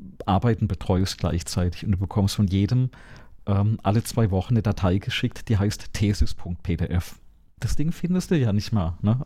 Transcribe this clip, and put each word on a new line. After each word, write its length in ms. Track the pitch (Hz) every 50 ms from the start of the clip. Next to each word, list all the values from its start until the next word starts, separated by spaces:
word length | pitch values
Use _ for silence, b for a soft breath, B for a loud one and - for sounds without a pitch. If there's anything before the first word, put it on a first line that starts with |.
| 98 92 - - -
Arbeiten 420 | 104 92 98 - 120 110 - 110 98
betreust 520 | 90 - - - 95 90 92 - - -
gleichzeitig 680 | - 82 82 87 - - - 95 87 90 - - -
und 60 | 104
du 60 | 98 90
bekommst 380 | 95 - - 107 98 101 -
von 120 | - 104 90
jedem, 420 | 92 98 101 101 123 127 127 123 B B B B B B B B B B -
ähm, 340 | - 101 98 101 107 113 - -
alle 180 | - 104 117 113
zwei 280 | - - 113 113 95
Wochen 220 | 95 95 - - 123
eine 80 | 113
Datei 360 | - 104 98 - 104 92 90 101
geschickt, 520 | - 131 - - - 123 - - - -
die 80 | 113 92
heißt 360 | 101 107 - - - - -
thesis 400 | - 104 101 104 - - - -
Punkt 300 | - - 90 87 - -
P 140 | - 85 78
D 80 | 82
F. 340 | - 87 90 - - - - - - - - - - _ -
Das 160 | - 113 -
Ding 160 | - 147 165
findest 400 | 175 - - 170 180 180 180 -
du 60 | 185 156
ja 160 | 127 107 98
nicht 180 | 104 101 -
mehr, 260 | 113 104 85 82 87 -
ne? 180 | - 101 120 131 -